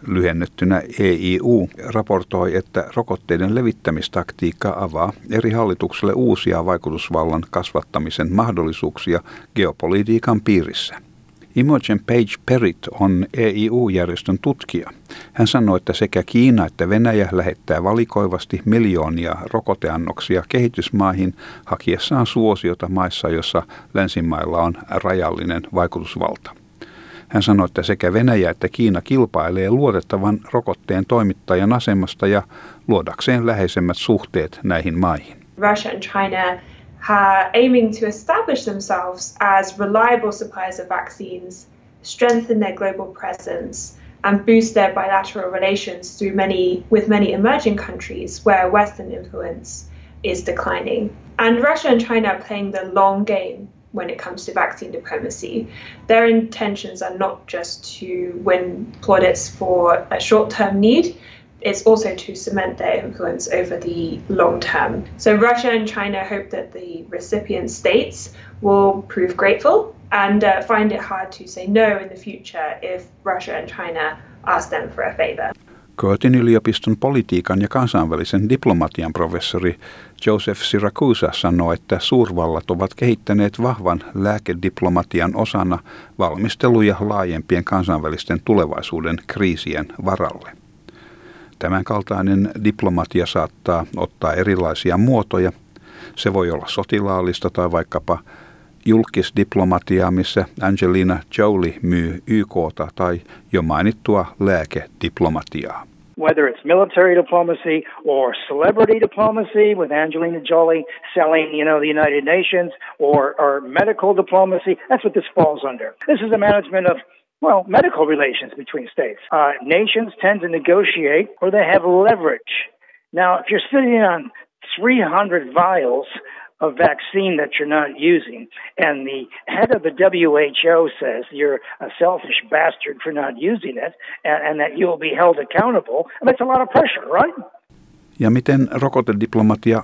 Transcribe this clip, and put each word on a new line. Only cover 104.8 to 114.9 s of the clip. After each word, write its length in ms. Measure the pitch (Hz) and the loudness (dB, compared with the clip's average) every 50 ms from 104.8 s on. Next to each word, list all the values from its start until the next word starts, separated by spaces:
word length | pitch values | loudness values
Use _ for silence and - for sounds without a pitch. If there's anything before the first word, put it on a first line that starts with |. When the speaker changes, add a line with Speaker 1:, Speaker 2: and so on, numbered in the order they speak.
| - - - - - 80 - - 87 82 80 76 - - - 76 - - - - - - _ _ _ _ _ - | -8 -10 -10 -8 -8 -8 -2 0 0 0 0 -2 -6 -8 -10 -10 -10 -10 -10 -12 -14 -18 _ _ _ _ _ -2
Speaker 3:
Whether 280 | 156 156 160 151 147 131 | 0 0 2 2 2 0
it's 160 | 117 - - | 0 -4 -2
military 500 | 143 170 185 196 185 - 180 180 185 175 | 2 4 4 4 4 4 4 6 6 6
diplomacy 680 | 175 175 - 175 175 175 170 165 - - 170 156 160 156 - - - - | 4 4 4 2 2 2 2 -2 -2 -2 -2 -2 -2 -2 -6 -12 -6 -2
or 280 | 156 139 135 131 120 120 - - - | 0 0 2 0 0 -2 -6 -8 -6
celebrity 520 | 139 143 160 190 214 220 226 208 220 226 | -2 0 2 2 4 4 4 4 4 4
diplomacy 760 | 226 214 - 202 214 214 214 220 208 - - 214 214 208 208 | 2 0 2 2 2 2 2 0 -4 0 2 4 4 4 4
with 160 | 185 165 135 | 2 0 0
Angelina 480 | 147 151 156 160 151 160 170 170 170 160 143 - | 0 0 0 0 -2 -2 -2 -2 -4 -4 -2 2
Jolie 340 | 165 165 165 165 165 165 - - - - - - - | 4 4 6 4 4 2 0 -6 -12 -16 -18 -4 0
selling, 340 | 175 160 156 160 160 160 156 156 151 | 2 2 4 4 2 2 0 -2 0
you 60 | 147 | 2
know, 140 | 156 156 151 | 2 2 2
the 100 | 147 156 | 2 0
United 360 | 151 151 156 151 143 143 139 | 2 2 2 2 2 0 2
Nations 480 | 143 170 190 180 - - 180 175 175 - - - - - - | 2 2 2 2 2 0 0 -2 -2 -6 -12 -18 -18 -6 0
or, 360 | 156 143 147 147 135 143 143 - | 2 4 4 4 2 2 0 2
or 240 | 151 143 139 139 | 2 2 2 0
medical 520 | 135 127 131 170 202 214 208 - 190 196 202 | -4 -2 0 0 0 0 0 0 2 2 2
diplomacy, 640 | 180 180 - 180 190 190 190 185 - - 190 180 - - | 2 2 2 4 4 4 4 2 0 0 0 -2 -2 0
that's 140 | - | 0